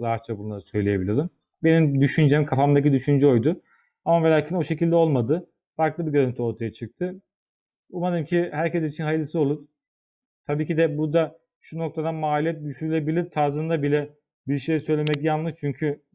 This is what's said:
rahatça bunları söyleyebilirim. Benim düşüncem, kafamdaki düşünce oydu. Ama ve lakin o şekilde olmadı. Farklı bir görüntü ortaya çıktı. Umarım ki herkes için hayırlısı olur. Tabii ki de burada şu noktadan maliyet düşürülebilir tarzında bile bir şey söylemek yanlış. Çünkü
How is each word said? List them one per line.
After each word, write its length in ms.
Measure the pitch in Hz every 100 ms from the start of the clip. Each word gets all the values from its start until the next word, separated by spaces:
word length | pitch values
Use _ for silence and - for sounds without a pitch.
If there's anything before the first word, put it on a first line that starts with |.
rahatça 380 | 117 113 - 104
bunları 220 | 107 104
söyleyebilirim. 720 | - 104 101 101 92 110 170 - _ _
Benim 360 | 165 165 151 139
düşüncem, 460 | 143 - 151 151 147
kafamdaki 460 | 127 143 143 143
düşünce 340 | 135 131 143 143
oydu. 360 | 120 123 175 _ _ _ _
Ama 220 | - 170 160
ve 40 |
lakin 260 | 156 151 180
o 60 |
şekilde 320 | 151 156 170
olmadı. 540 | 170 160 135 117 165 - _ _ -
Farklı 300 | 156 156 165
bir 60 |
görüntü 300 | 143 127 120
ortaya 300 | 120 113 113
çıktı. 500 | - 117 - 180 190 _ _ _ _ _ _ _
Umarım 340 | 185 175 175
ki 240 | 151 175 170
herkes 320 | 156 165 170
için 200 | 156 151
hayırlısı 360 | 156 160 151 170
olur. 260 | 143 151 - _ _ _ _ _ _ _ -
Tabii 200 | 147 151
ki 100 | 160
de 220 | 165 147
burada 400 | 156 160 156 - _ _
şu 180 | - 160
noktadan 360 | 160 160 160
maliyet 500 | 160 156 151 156 160
düşürülebilir 680 | 147 135 160 160 147 160 170
tarzında 520 | 156 147 143 160 165
bile 280 | 143 147 147 - _ _ -
bir 100 | 143
şey 220 | 147 156
söylemek 420 | 156 151 151 147
yanlış. 320 | 151 156 165 156
Çünkü 460 | 143 139 151 143 _